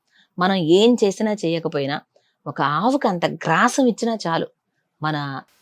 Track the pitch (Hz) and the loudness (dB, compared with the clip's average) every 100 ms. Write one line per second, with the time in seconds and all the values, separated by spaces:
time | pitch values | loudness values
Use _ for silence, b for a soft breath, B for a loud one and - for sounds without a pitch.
0 | _ _ _ - 180 196 156 180 226 240 | _ _ _ -2 0 2 4 6 6 4
1 | 202 - 220 208 165 165 160 151 135 147 | 2 0 -2 -2 -2 -2 -4 -4 -4 -6
2 | - _ _ _ 147 143 143 151 220 269 | -10 _ _ _ -12 -4 -2 0 0 0
3 | 240 175 170 151 170 165 240 - 254 202 | 0 0 -2 -2 0 2 2 2 0 0
4 | 233 220 170 165 143 _ _ _ _ _ | -4 -2 -2 -2 -4 _ _ _ _ _
5 | 156 151 143 135 - _ | -4 -4 -6 -8 -14 _